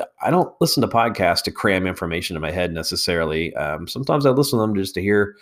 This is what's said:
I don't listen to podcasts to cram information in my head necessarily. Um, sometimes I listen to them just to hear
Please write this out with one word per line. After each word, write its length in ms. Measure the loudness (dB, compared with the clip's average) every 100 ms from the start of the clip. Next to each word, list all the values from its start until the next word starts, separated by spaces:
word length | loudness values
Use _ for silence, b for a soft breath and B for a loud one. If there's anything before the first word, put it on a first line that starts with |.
| -8 _
I 80 | 0
don't 240 | 2 0 0
listen 220 | 0 2
to 60 | 2
podcasts 560 | 2 0 2 2 2
to 80 | -2
cram 360 | -2 0 2 0
information 480 | -4 -4 -4 -4 -6
in 60 |
my 100 | -4
head 220 | -2 -2
necessarily. 840 | -4 -4 -2 0 0 0 0 -2 -4
Um, 320 | -4 -4 -8
sometimes 380 | -6 -2 2 4
I 60 |
listen 280 | 4 2 2
to 20 |
them 140 | 2 0
just 180 | -2 -2
to 60 |
hear 360 | 2 2 2 B